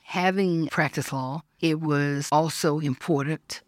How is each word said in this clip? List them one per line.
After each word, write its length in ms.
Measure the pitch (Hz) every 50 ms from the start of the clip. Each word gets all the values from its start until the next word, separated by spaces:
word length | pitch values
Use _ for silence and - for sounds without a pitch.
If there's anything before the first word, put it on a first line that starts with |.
| _
Having 640 | - - 190 180 185 185 190 196 185 170 165 160 139
practiced 440 | - - 160 139 - - 135 - -
law, 300 | 135 131 127 135 160 - _ _ _
it 220 | - 165 156 156
was 480 | 160 156 147 143 143 143 143 139 143 -
also 480 | - 151 160 160 147 - - 165 147 151
important 800 | 160 143 127 - - - 170 139 139 147 156 151 - - - - -